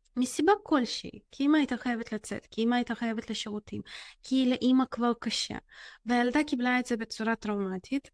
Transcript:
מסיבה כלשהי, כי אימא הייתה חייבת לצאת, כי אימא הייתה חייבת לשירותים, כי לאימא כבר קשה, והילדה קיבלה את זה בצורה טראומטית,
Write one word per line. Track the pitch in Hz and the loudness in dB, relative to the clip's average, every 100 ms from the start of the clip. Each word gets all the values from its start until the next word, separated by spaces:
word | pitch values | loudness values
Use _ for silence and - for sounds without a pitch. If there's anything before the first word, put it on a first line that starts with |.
| _ 240 | _ -4
מסיבה | 254 - 320 415 | -2 2 4 4
כלשהי, | - 294 233 - - - - | 2 0 2 -4 -10 -16 -14
כי | - | 0
אימא | 285 302 | 4 4
הייתה | 269 240 | 4 0
חייבת | 247 233 - | -2 -4 -6
לצאת, | 214 - 208 - | -8 -8 -10 -6
כי | - | 0
אימא | 226 | 2
הייתה | 247 240 | 2 0
חייבת | 226 233 226 233 | -2 -4 -4 -6
לשירותים, | 214 214 208 - 208 - - - - | -8 -8 -8 -8 -10 -10 -16 -20 -20
כי | - 262 254 | -2 2 2
לאימא | 247 254 262 254 | 2 4 4 2
כבר | 226 240 233 | 0 0 0
קשה, | 226 - - - - - - - 220 | -2 -4 -4 -8 -14 -20 -20 -10 0
והילדה | 240 247 294 | 2 4 2
קיבלה | 302 247 247 247 | 2 0 2 0
את | 247 | 0
זה | 226 | -4
בצורה | 220 - 220 220 | -4 -4 -2 -2
טראומטית, | 214 202 190 185 - 277 - | -2 -2 -2 -6 -4 -6 -4